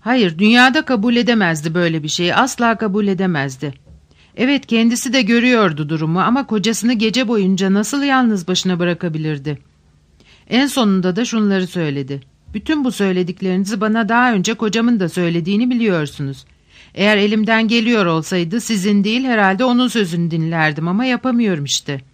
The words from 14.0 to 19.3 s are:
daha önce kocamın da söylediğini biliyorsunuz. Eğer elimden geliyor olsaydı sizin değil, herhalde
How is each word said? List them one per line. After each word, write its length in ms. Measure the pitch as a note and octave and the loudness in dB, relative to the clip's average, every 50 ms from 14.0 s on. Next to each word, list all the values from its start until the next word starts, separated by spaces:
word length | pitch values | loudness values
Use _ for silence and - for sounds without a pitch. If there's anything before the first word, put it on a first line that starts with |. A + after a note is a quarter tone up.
| A3+ F#3+ | 0 0
daha 240 | A3+ A#3 B3 B3+ A#3 | 2 2 2 2 2
önce 220 | G3 F3+ G#3 A3 | 2 0 -2 -2
kocamın 460 | G#3+ A#3 G#3+ G3+ A3+ A3+ A#3+ A#3+ G#3+ | -2 -2 -2 0 0 2 2 2 2
da 80 | F#3+ E3 | 0 -2
söylediğini 600 | - F#3 F3 E3+ F3 E3+ E3 F3 G3+ G#3 A#3+ B3+ | 0 0 0 0 0 -2 -2 0 0 0 0 0
biliyorsunuz. 760 | B3+ A#3+ A#3 A3 F#3 E3 D3+ C#3+ - - D3 C#3 C3+ C3 - _ _ _ _ _ _ - - - _ | 0 0 2 2 2 0 -2 -4 -6 -8 -8 -8 -8 -12 -16 _ _ _ _ _ _ -20 -20 -16 _
Eğer 220 | - F#3+ G#3 G#3+ | 0 2 2 4
elimden 520 | G3+ G3+ G#3 G#3+ A3 G#3+ G3+ A3+ A3 A3+ G#3+ | 4 2 2 2 0 2 2 2 2 2 2
geliyor 380 | A3+ A#3 A3 A#3 A#3+ A3 G3 | 2 2 2 2 2 2 2
olsaydı 540 | E3+ E3 D#3+ D3+ - F#3+ F3+ E3+ E3 F3 A#3+ | 2 0 0 -2 -2 -2 -2 -2 -2 -4 -6
sizin 440 | A#3 - A#3 G3+ F3+ G#3 G#3 G3+ G3 | -4 -2 -2 0 0 2 2 2 2
değil, 200 | G#3+ A3 B3 C4 | 2 0 0 0
herhalde 400 | C4 | 0